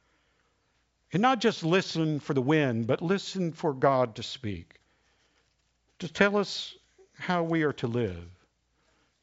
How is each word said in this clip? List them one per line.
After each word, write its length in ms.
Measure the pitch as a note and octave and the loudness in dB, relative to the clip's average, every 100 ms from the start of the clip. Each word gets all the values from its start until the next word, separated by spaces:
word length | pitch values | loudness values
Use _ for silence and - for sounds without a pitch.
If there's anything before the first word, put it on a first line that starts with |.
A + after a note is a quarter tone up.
| _ _ _ _ _ _ _ _ _ _ - | _ _ _ _ _ _ _ _ _ _ -6
And 100 | E3 | 2
not 180 | B3+ B3+ | 2 4
just 220 | A#3 - | 0 0
listen 560 | D#3+ F#3 - E3 D#3+ D3 | 2 2 2 -2 0 -2
for 160 | - | -2
the 80 | C#3 | 0
wind, 460 | B2+ D#3 C#3 A2+ A#2 | 2 4 4 0 0
but 120 | C3+ | -2
listen 520 | E3 G3 - F#3+ E3+ | 0 -2 -2 -4 -4
for 200 | - E3 | -2 -4
God 440 | C3 C#3+ C3 B2 G#2+ | 2 4 4 2 -2
to 80 | |
speak, 560 | - - G#2+ F2 - - _ _ _ _ _ _ _ _ _ _ _ - | -12 -8 -8 -8 -12 -20 _ _ _ _ _ _ _ _ _ _ _ -12
to 80 | E3+ | -8
tell 280 | - G3+ G3+ | 2 4 4
us 380 | G3 - - - _ _ - - | -2 -6 -10 -16 _ _ -20 -12
how 220 | - F3+ | -2 0
we 180 | E3 E3 | 2 2
are 100 | D3+ | 0
to 120 | - B2 | 0 -2
live, 400 | A#2 A2 E2+ F2 F#2 _ _ _ _ _ _ _ _ | -2 -2 -4 -14 -20 _ _ _ _ _ _ _ _